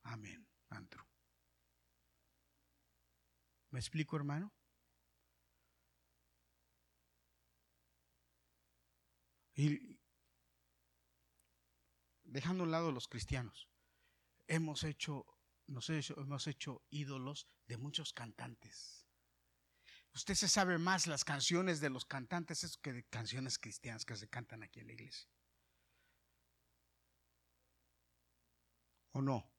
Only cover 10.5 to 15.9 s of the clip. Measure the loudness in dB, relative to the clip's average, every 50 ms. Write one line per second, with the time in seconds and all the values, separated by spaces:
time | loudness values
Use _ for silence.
10.5 | _ _ _ _ _ _ _ _ _ _ _ _ _ _ _ _ _ _ _ _
11.5 | _ _ _ _ _ _ _ _ _ _ _ _ _ _ _ -6 -6 -2 0 2
12.5 | 2 4 4 4 4 4 4 2 0 0 -2 -4 -4 -6 -2 0 0 0 0 -4
13.5 | -8 -12 -18 _ _ _ _ _ _ _ _ _ _ _ _ _ _ _ _ 0
14.5 | 2 2 2 2 0 0 -2 -2 -2 -2 -2 -2 -2 -4 -6 -10 -18 _ _ _
15.5 | _ _ _ -8 -8 -6 -2 0